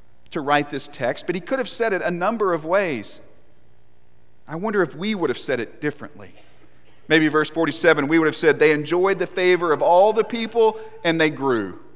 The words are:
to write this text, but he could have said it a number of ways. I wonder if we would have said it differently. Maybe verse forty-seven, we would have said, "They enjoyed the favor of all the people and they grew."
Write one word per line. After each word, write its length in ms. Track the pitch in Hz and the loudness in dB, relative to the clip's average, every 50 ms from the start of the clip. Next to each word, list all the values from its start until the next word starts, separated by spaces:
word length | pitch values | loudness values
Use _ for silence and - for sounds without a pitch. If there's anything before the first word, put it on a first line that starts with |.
| - - - - - - | -20 -20 -20 -20 -18 -10
to 100 | - 170 | -8 -6
write 280 | 135 143 147 147 147 - | 0 2 2 2 2 -2
this 180 | 151 135 - | -6 -10 -10
text, 380 | - - - 127 120 131 - - | -10 -8 -4 -4 -4 -4 -4 -6
but 80 | - 175 | -6 -6
he 80 | 190 | -6
could 180 | 185 - 269 262 | -4 -4 -4 -4
have 100 | 240 - | -4 -6
said 240 | - - 226 226 190 | -4 -2 -2 -2 -2
it 80 | 180 | -2
a 100 | - 170 | -2 -4
number 420 | 175 170 180 208 233 214 208 185 170 | -2 -2 -2 -2 -2 0 0 0 0
of 120 | 156 151 | -2 -2
ways. 540 | 160 180 202 202 170 139 110 98 - - - - - - - - - - - - - - - - - - - - - - - - - - - - | 0 0 0 0 0 -4 -6 -8 -10 -14 -16 -18 -20 -20 -20 -20 -20 -20 -20 -20 -20 -20 -20 -20 -20 -20 -20 -20 -20 -20 -20 -20 -20 -20 -20 -14
I 80 | - 147 | -12 -10
wonder 260 | 165 190 220 208 202 175 | -6 -4 -2 0 0 0
if 120 | - - | 0 -2
we 200 | 151 185 220 220 | -4 -4 -4 -2
would 140 | 190 165 139 | -2 -2 -2
have 100 | 120 - | -2 -4
said 200 | - - 135 117 | -2 -4 -2 -2
it 220 | 110 - - - | -4 -6 -8 -6
differently. 520 | 147 147 143 - 117 - - 98 101 87 - - - - - - - - - - - - - - - | -6 -6 -6 -6 -12 -16 -16 -18 -18 -18 -18 -20 -20 -20 -20 -20 -20 -20 -20 -20 -20 -20 -20 -20 -2
Maybe 200 | - 156 160 156 | 2 2 4 4
verse 220 | 151 147 156 151 - | 4 2 0 0 0
forty-seven, 580 | - 165 165 151 143 - - 165 160 147 139 | 0 -2 -2 0 0 2 4 4 4 4 2
we 120 | 143 160 165 | 2 2 2
would 60 | 160 | 2
have 80 | 151 139 | 2 0
said, 240 | - 170 156 139 135 | 2 2 2 4 6
"They 120 | 151 156 | 4 4
enjoyed 480 | 151 147 147 139 165 180 185 196 196 175 | 4 2 0 -2 0 0 2 0 0 0
the 80 | 180 | -4
favor 440 | - - 196 180 180 180 170 175 165 | -4 -2 0 4 4 4 4 2 0
of 100 | 147 139 | 0 2
all 300 | 147 151 175 180 196 214 | 4 4 6 6 6 6
the 120 | 208 226 214 | 4 2 -2
people 560 | 220 240 233 226 220 220 233 220 220 214 - - - - - - | -2 -4 -6 -6 -2 2 2 2 2 2 -2 -10 -16 -16 -4 -2
and 180 | 170 165 165 | 0 2 2
they 80 | 156 156 | 2 0
grew." 500 | 147 131 139 135 123 113 101 92 87 - - - - | 0 0 0 0 0 0 -2 -4 -8 -14 -18 -20 -20